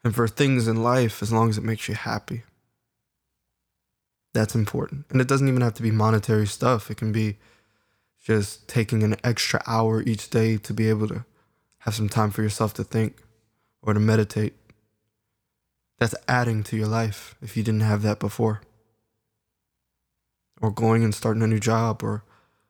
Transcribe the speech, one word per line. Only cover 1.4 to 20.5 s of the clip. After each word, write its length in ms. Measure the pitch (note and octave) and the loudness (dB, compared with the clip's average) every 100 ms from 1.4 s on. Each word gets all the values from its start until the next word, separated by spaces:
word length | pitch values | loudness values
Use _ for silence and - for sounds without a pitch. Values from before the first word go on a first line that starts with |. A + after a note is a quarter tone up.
| A2+ | 2
as 80 | G#2+ | 0
it 60 | |
makes 240 | A2 A2 - | -4 -6 -6
you 60 | |
happy, 500 | A2 A2+ A2 - A#2 - _ _ _ _ _ _ _ _ _ _ _ _ _ _ _ _ _ _ | -6 -6 -8 -8 -12 -12 _ _ _ _ _ _ _ _ _ _ _ _ _ _ _ _ _ _
that's 220 | A#2 G#2+ | -2 0
important. 520 | A2+ G#2 B2+ - C#3 - | 0 -2 -4 -6 -10 -2
And 100 | C3 | 0
it 80 | B2+ | 2
doesn't 200 | C3+ C#3 | 2 2
even 140 | B2+ | 2
have 120 | A#2+ | 0
to 80 | - | 0
be 80 | A#2 | 0
monetary 560 | A2 G#2+ A2 - G#2+ G2+ | 2 4 2 2 2 0
stuff. 440 | - B2+ A#2+ - | 0 0 0 -2
It 60 | A2 | -6
can 160 | A2 | -2
be 240 | A2 G#2+ G#2 _ _ _ _ _ _ _ _ | 0 -2 -4 _ _ _ _ _ _ _ _
just 460 | - A2 G2+ - - | 0 0 0 -10 -4
taking 340 | A#2+ G#2+ A2+ | -2 0 2
an 140 | G#2+ A2 | 0 0
extra 400 | B2 A2+ - A2 - | -2 -2 -2 -2 0
hour 360 | A2+ A2+ A2 | 0 2 0
each 280 | A#2+ A2 - | 0 -4 -2
day 260 | A#2+ A2+ G#2+ | 0 2 0
to 140 | - | -4
be 160 | G#2+ A2 | 0 0
able 200 | A2 G#2+ | 2 -2
to 180 | A2 A#2+ _ _ _ _ _ | -6 -12 _ _ _ _ _
have 140 | - | -6
some 140 | G#2+ G#2 | -2 -2
time 220 | A2 G#2+ | 0 0
for 120 | G2+ | 0
yourself 300 | G#2+ G#2 A2 | -2 0 -2
to 100 | - | -2
think 380 | A2+ A2+ A2 - _ _ _ _ _ _ | -4 -2 -2 -4 _ _ _ _ _ _
or 100 | G#2+ | -2
to 80 | G#2 | 2
meditate. 540 | G#2+ A2 G#2 - G#2+ _ _ _ _ _ _ _ _ _ _ _ _ _ _ _ | 4 2 2 -2 -4 _ _ _ _ _ _ _ _ _ _ _ _ _ _ _
That's 160 | A#2 - - | -4 -2 -2
adding 380 | B2 A#2+ A2 | 0 0 -2
to 120 | G#2 A2 | -4 -4
your 120 | G#2+ | -2
life 480 | A2+ A2+ G2+ - - | -2 -2 -6 -16 -18
if 160 | A2 - | -8 -4
you 60 | |
didn't 200 | A2 G#2+ | -2 0
have 200 | G#2+ G#2+ | 2 2
that 160 | G#2+ G#2 | 0 -2
before. 440 | G#2 - A2 G#2+ - _ _ _ _ _ _ _ _ _ _ _ _ _ _ _ _ _ _ | -6 -2 -2 -2 -10 _ _ _ _ _ _ _ _ _ _ _ _ _ _ _ _ _ _